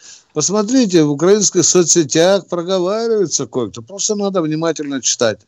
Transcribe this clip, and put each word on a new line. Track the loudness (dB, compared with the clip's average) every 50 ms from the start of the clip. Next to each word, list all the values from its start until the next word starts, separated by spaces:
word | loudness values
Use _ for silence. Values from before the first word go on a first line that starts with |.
| -20 -20 -20 -20 _ _
Посмотрите, | -6 -4 -4 -2 0 -2 0 2 2 2 2 4 4 4
в | 4 4
украинских | 2 0 4 4 4 4 2 0 0 2 0
соцсетях | 4 4 2 2 4 2 0 0 0 2 2 4 4 2 2 0 -4
проговаривается | -6 -6 -4 -2 -2 -2 0 -2 -2 -2 -2 -2 0 0 0 -2 -2 -4 -6 -4
кое-кто. | -4 -4 -4 -4 -6 -14
Просто | -18 -16 -10 -8 -4 -4 -4
надо | -2 -2 -2 -2 -2
внимательно | -2 -2 -4 -2 -2 -4 -4 -4 -6 -8 -8 -6
читать. | -4 -4 -2 0 0 -2 -2 -4 _